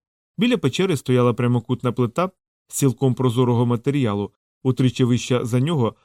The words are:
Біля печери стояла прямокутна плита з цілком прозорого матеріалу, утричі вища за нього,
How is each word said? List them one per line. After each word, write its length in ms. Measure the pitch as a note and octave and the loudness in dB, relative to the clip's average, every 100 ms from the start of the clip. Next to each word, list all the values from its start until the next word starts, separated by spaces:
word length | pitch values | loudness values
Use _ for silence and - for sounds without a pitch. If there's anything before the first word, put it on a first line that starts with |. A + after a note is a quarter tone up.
| _ _ _ - | _ _ _ -2
Біля 200 | A#3 A#3+ | 0 2
печери 400 | C#3 - F#3+ D3 | 0 0 0 -2
стояла 360 | - B2+ B2 | 0 2 2
прямокутна 580 | A#2 A#2+ B2 - B2 B2 | 0 0 -2 -2 -4 -2
плита 400 | A2 A#2+ C#3 F#3 - _ _ _ | -2 -2 -2 -4 -6 _ _ _
з 100 | - | -2
цілком 360 | C#3 A#2 C3+ | 0 2 0
прозорого 520 | A#2+ B2+ A#2 B2 A#2 B2 | 0 0 2 2 2 0
матеріалу, 640 | A#2+ C#3+ C#3+ A#2+ G2+ G2 - _ _ | -2 -2 -2 -2 -2 -4 -10 _ _
утричі 400 | C3 B2 B2+ - | -4 0 0 2
вища 420 | B2+ B2 - B2 A#2+ | 0 0 0 -2 0
за 140 | B2 | -2
нього, 360 | C#3 E3 A2 - | 0 0 -2 -4